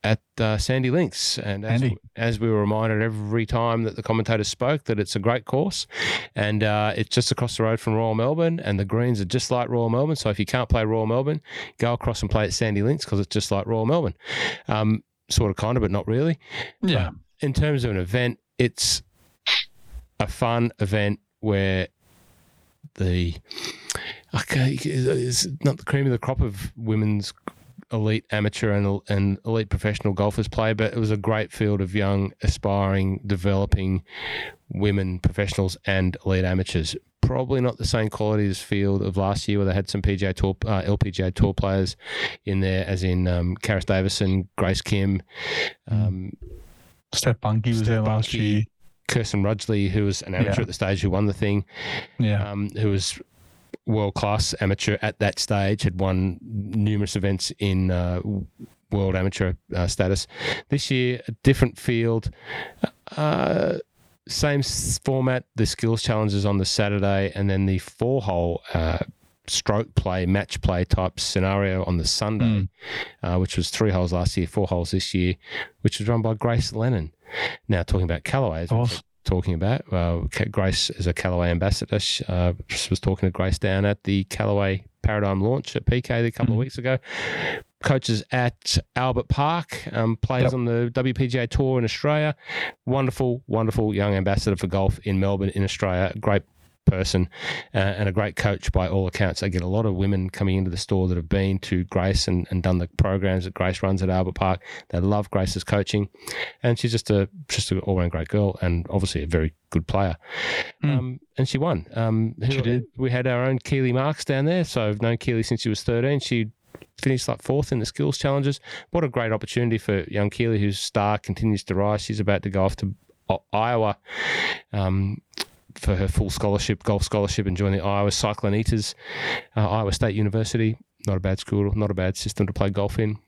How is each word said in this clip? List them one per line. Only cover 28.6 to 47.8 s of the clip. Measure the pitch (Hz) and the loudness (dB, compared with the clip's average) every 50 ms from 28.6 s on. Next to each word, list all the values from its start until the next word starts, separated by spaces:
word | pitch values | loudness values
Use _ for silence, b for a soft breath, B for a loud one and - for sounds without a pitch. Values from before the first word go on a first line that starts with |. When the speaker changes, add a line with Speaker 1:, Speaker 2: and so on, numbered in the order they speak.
| - 110 | 0 2
Speaker 1:
and, | 101 101 101 101 98 101 - - | 2 2 2 2 0 -2 -2 0
and | 104 98 98 101 98 - _ | 2 2 4 2 2 0 _
elite | 117 113 113 110 98 | -2 -2 -2 0 0
professional | - - - 107 104 - - 104 98 | -2 0 0 -2 -2 0 -2 -2 0
golfers | 92 101 104 104 - 107 - | 2 2 0 2 0 -2 -2
play, | - - 113 113 113 | 0 0 0 0 2
but | 107 110 107 - | 2 0 0 0
it | 120 | 0
was | 110 107 | 0 0
a | 107 104 | 0 0
great | 98 110 110 107 107 - | 0 0 0 0 -2 -4
field | - - 113 104 104 98 | -2 0 0 2 2 0
of | 95 90 92 | 0 0 0
young, | 104 101 98 101 98 98 95 - _ | 0 2 2 2 2 0 -2 -4 _
aspiring, | - 107 - - - 104 98 101 98 98 95 98 95 95 95 - - | 0 0 0 2 0 0 2 2 2 2 2 2 2 0 -2 -2 -2
developing | 101 101 90 90 101 98 95 101 98 - 104 95 95 95 90 - B B B B B B B B B B B _ _ | -4 -4 0 0 0 2 2 2 2 0 0 0 0 -2 -2 -2 B B B B B B B B B B B _ _
women | - 92 98 104 98 98 95 92 90 90 | -6 -2 0 0 2 0 0 -2 -4 0
professionals | - - - - 104 98 - - 98 92 87 - _ | 0 -2 0 0 -2 -2 0 0 0 0 -2 -4 _
and | - 98 95 92 92 90 - - | -2 0 2 2 0 0 -2 -2
elite | 98 95 92 92 | 0 0 2 2
amateurs. | 90 92 92 92 - - 87 80 80 - - _ _ _ _ | 2 0 0 -2 0 0 -2 -2 -2 -6 -10 _ _ _ _
Probably | - - 127 127 131 127 135 131 | 0 0 2 0 -2 0 0 0
not | 123 123 117 - | 0 0 -2 -2
the | 113 | -2
same | - - 120 110 107 | 0 0 2 0 0
quality | - - 107 107 107 104 104 101 | -2 0 0 2 2 2 2 0
as | 95 - | 0 -4
field | - - - 101 98 98 98 98 | -4 -2 0 2 2 2 2 2
of | 98 98 92 98 | 0 0 0 0
last | 98 95 101 - - - | 2 2 0 0 0 0
year | 101 101 | 0 2
where | 101 | 2
they | 95 92 | 2 2
had | 98 98 - | 0 0 -2
some | - 107 | -4 0
P | 90 104 98 | 2 2 2
G | 92 101 98 | 2 0 -2
A | 92 | 0
Tour, | - - 98 95 - - | 0 0 0 0 -2 -2
uh, | 107 107 95 - | 0 0 0 2
L | 98 101 101 | 0 2 2
P | - 101 | 0 0
G | 87 - 95 | 0 -2 -2
A | 90 | -2
Tour | 90 - - 98 92 | 2 2 2 2 2
players | - - 98 95 98 95 90 - B B B B B B B B B _ | 0 0 0 2 2 0 0 -4 B B B B B B B B B _
in | 101 98 95 | -2 0 0
there, | 95 95 92 92 95 - | 2 2 0 0 0 0
as | 98 90 92 | -2 0 2
in, | 92 90 90 90 90 | 2 2 2 2 2
um, | 87 87 85 90 92 - | 2 2 0 0 -2 -4
Karis | - - 107 95 87 | -2 -2 0 0 2
Davison, | - 101 95 92 98 - - 104 95 95 95 92 - _ - | 2 2 2 2 2 0 0 0 2 2 2 0 -2 _ -2
Grace | 92 90 95 - | 0 0 0 -2
Kim, | - - 107 101 98 98 98 95 - B B B B B B B B B B B _ - | -2 -2 0 0 2 2 0 0 -2 B B B B B B B B B B B _ -2
Speaker 2:
Mm. | 110 107 107 104 | 0 2 2 2
Speaker 1:
um, | 92 92 92 98 - - - - - - - - - - - - _ _ _ _ - | 0 -2 -6 -8 -10 -12 -14 -16 -16 -18 -20 -20 -20 -20 -20 -20 _ _ _ _ -6
Speaker 2:
Steph | - - 131 120 - | -2 0 0 0 0
Bunky | - 110 107 110 107 120 | 0 0 0 2 2 2
was | 117 | 0
Speaker 1:
Steph | 113 | 2